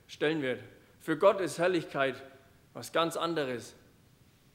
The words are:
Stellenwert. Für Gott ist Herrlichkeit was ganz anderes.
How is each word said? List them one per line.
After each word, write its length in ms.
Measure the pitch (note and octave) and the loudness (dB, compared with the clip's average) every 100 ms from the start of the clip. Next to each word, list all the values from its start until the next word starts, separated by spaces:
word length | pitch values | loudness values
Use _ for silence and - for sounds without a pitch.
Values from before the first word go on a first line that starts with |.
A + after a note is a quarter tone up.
| - | -14
Stellenwert. 560 | - D3+ D#3+ C3 A#2 - - - - | -2 0 0 -2 -4 -8 -20 -20 -10
Für 180 | - D3+ | -4 4
Gott 240 | F#3+ G3 | 6 6
ist 180 | E3 C3+ | 0 0
Herrlichkeit 560 | F3 F3 - D3 C3+ B2 - - - - _ | 2 2 -2 -2 -2 -2 -12 -20 -20 -20 _
was 200 | B2+ A#2+ | -16 -4
ganz 240 | E3 E3 D#3+ | 0 0 0
anderes. 580 | E3 D#3+ C3+ A#2+ - - - _ - _ _ _ _ | -2 -2 -2 -6 -10 -20 -20 _ -20 _ _ _ _